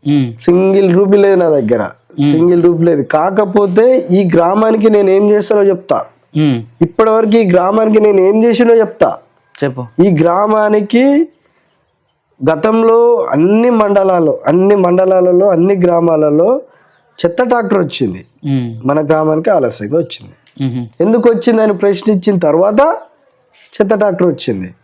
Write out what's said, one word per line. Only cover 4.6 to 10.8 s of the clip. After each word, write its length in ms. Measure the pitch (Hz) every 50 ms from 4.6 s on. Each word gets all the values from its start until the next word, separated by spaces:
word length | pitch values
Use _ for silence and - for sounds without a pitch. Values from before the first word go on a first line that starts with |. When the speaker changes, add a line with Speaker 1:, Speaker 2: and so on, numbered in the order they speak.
| 220 220 220 220 208 226
Speaker 2:
నేను 200 | 214 208 202 190
ఏం 200 | 190 196 208 208
చేస్తానో 320 | 208 208 202 208 220 208 196
చెప్తా. 420 | 196 190 180 - - 147 104 - - _ _ _ _ _ 151
Speaker 1:
ఉమ్. 260 | 156 147 131 117 110 - _ _
Speaker 2:
ఇప్పటివరకు 560 | 170 160 - - 220 220 220 220 226 214 208 233
ఈ 140 | 226 190
గ్రామానికి 480 | 175 180 180 185 202 220 220 220 214 214
నేను 220 | 208 214 202 196
ఏం 220 | 185 190 202 220 220
చేసినో 320 | 240 226 196 247 233 233
చెప్తా. 420 | 226 220 208 - - 170 - - - _ _ _ _ _ _ _ - 143
Speaker 1:
చెప్పు. 220 | 143 127 131 123 113 _ - 175
Speaker 2:
ఈ 60 | 202 180 151 160
గ్రామానికి 1040 | 170 175 190 208 214 220 214 214 208 214 214